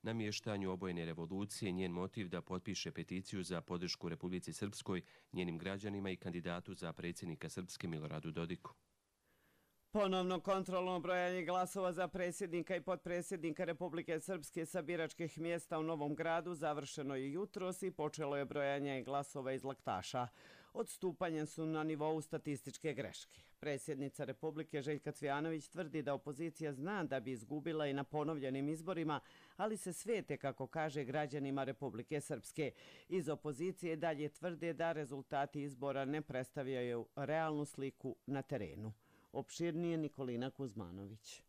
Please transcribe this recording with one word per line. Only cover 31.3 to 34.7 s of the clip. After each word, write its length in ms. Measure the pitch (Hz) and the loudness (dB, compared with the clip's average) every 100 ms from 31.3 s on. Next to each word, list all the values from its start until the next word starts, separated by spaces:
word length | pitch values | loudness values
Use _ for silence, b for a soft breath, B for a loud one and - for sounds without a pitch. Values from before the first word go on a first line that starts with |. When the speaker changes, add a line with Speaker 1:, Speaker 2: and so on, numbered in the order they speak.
| 143 139 139 | 0 0 2
Speaker 2:
Republike 580 | 135 - 139 104 - 151 | 0 0 -2 -2 -2 -2
Srpske. 500 | - 135 - - 139 B B B B | 0 -4 -4 -2 -2 B B B B
Iz 200 | 180 143 | 0 2
opozicije 680 | 143 151 131 180 185 175 | 0 -2 0 -2 0 -2
dalje 340 | 160 170 147 147 | 2 2 2 -2
tvrde 440 | - 180 165 165 | -2 -4 0 -2